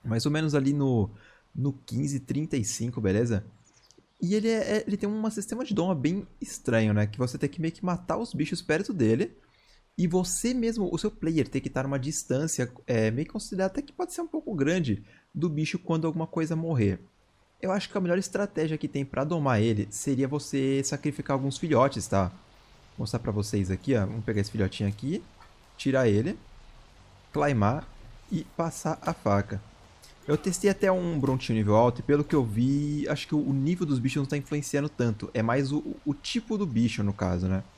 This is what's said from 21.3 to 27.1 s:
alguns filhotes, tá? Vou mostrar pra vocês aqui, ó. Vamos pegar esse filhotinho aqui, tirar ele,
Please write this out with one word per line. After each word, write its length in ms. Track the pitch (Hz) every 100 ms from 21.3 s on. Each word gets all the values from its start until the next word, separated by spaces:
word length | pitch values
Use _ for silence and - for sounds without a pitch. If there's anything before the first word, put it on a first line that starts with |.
alguns 240 | 135 135 -
filhotes, 480 | 165 131 135 120 -
tá? 220 | 98 92
Vou 720 | - - - - - - -
mostrar 180 | 127 117
pra 120 | 120
vocês 400 | 104 101 107 92
aqui, 240 | 95 -
ó. 120 | 123 95
Vamos 180 | 113
pegar 160 | 110 104
esse 100 | 101
filhotinho 380 | 107 95 - 101
aqui, 340 | 104 131 180 - - - - - -
tirar 320 | 139 131 123
ele, 300 | 101 135 - - - - - - - -